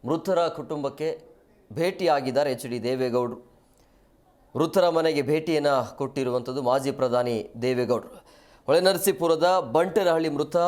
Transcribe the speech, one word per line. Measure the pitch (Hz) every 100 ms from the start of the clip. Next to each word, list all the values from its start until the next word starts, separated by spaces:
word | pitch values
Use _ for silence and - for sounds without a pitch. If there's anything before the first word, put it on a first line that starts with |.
| 117
ಮೃತರ | 160 180 175 170
ಕುಟುಂಬಕ್ಕೆ | 156 123 151 139 139 156 - - - _ _ _
ಭೇಟಿಯಾಗಿದ್ದಾರೆ | 107 175 175 175 143 135 123 147
ಎಚ್ | 123 127
ಡಿ | 120
ದೇವೇಗೌಡರು. | 117 127 127 123 120 123 - _ _ _ _ _ _ _ _ _ _ 131
ಮೃತರ | 160 190 175
ಮನೆಗೆ | 165 160 147
ಭೇಟಿಯನ್ನ | 131 156 156 156 143 135 120 -
ಕೊಟ್ಟಿರುವಂಥದ್ದು | 135 135 123 123 120 131
ಮಾಜಿ | 123 135 135
ಪ್ರಧಾನಿ | 135 131 123 123 113 - 117
ದೇವೇಗೌಡರು. | 123 127 123 117 - - - - - - -
ಹೊಳೆನರಸೀಪುರದ | 160 185 190 196 185 165 160 175 185 120
ಬಂಟರಹಳ್ಳಿ | 147 180 214 180 165 160
ಮೃತ | 143 147 175